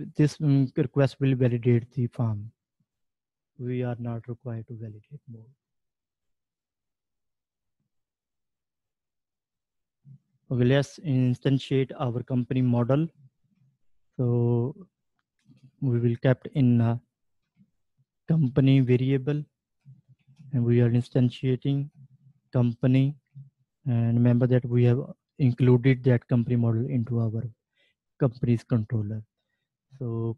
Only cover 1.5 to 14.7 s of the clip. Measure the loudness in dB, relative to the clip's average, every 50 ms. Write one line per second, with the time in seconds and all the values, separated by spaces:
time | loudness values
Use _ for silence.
1.5 | 0 0 2 2 2 2 0 -4 -6 -4 -4 -4 -4 -4 -4 -4 -4 -6 -10 -14
2.5 | -18 _ _ _ _ _ _ _ _ _ _ _ _ _ _ _ _ _ _ _
3.5 | _ -12 -10 -8 -6 -6 -6 -6 -6 -8 -8 -8 -8 -10 -10 -12 -14 -12 -12 -12
4.5 | -10 -10 -12 -14 -14 -14 -14 -14 -16 -18 _ _ -20 -20 _ -20 -20 -20 -20 -20
5.5 | _ _ _ _ _ _ _ _ _ _ _ _ _ _ _ _ _ _ _ _
6.5 | _ _ _ _ _ _ _ _ _ _ _ _ _ _ _ _ _ _ _ _
7.5 | _ _ _ _ _ _ _ _ _ _ _ _ _ _ _ _ _ _ _ _
8.5 | _ _ _ _ _ _ _ _ _ _ _ _ _ _ _ _ _ _ _ _
9.5 | _ _ _ _ _ _ _ _ _ _ _ -20 -20 -20 _ _ _ _ _ -6
10.5 | -4 0 0 2 2 0 0 -4 -8 -12 -6 -4 -2 0 0 0 -2 -2 -2 -2
11.5 | -2 -2 -2 -2 -2 -2 -2 -4 -6 -8 -6 -6 -6 -6 -6 -4 -4 -4 -4 -2
12.5 | -2 -2 0 0 0 0 0 0 0 0 0 -4 _ _ _ _ _ _ _ _
13.5 | _ _ _ _ _ _ _ _ _ _ _ _ _ -4 -2 0 0 2 2 2
14.5 | 0 0 -2 -4